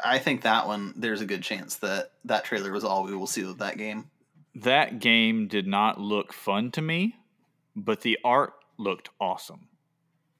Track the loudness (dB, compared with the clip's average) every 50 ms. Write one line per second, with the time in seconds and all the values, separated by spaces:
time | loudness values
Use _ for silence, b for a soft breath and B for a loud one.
0 | 0 2 0 2 2 0 -2 0 2 4 4 4 2 0 -4 -4 -6 -8 -8 -6
1 | -4 -4 -2 -2 -4 -4 -4 -6 -4 -6 -6 -8 -8 -10 -10 -6 -4 -4 -2 -2
2 | -4 -6 _ _ -4 0 0 0 0 -2 -4 -4 -2 -2 -4 -2 -2 0 0 0
3 | -2 -2 -4 -6 -4 -4 -4 -4 -6 -6 -6 -6 -6 -6 -6 -6 -8 -8 -8 -8
4 | -10 -14 _ _ _ _ _ _ -20 _ -14 -4 0 4 4 4 4 2 -2 0
5 | 4 6 8 8 8 6 4 2 0 0 0 0 0 2 2 2 4 2 2 0
6 | -2 -2 -2 -2 -2 -4 -10 -10 -4 -2 0 0 0 -2 -4 -4 -2 -2 0 0
7 | 0 -2 -2 _ _ _ _ _ _ _ _ _ _ _ -14 -8 -2 -2 -2 0
8 | 2 0 0 2 2 4 4 4 4 2 -4 -16 _ _ _ -6 -4 -4 -4 -4
9 | -6 -18 _ -6 -4 -4 -4 -6 -8 -16 -18 -20 -20 _ _ _ _ _ _ _
10 | _ _ _ _ _ _ _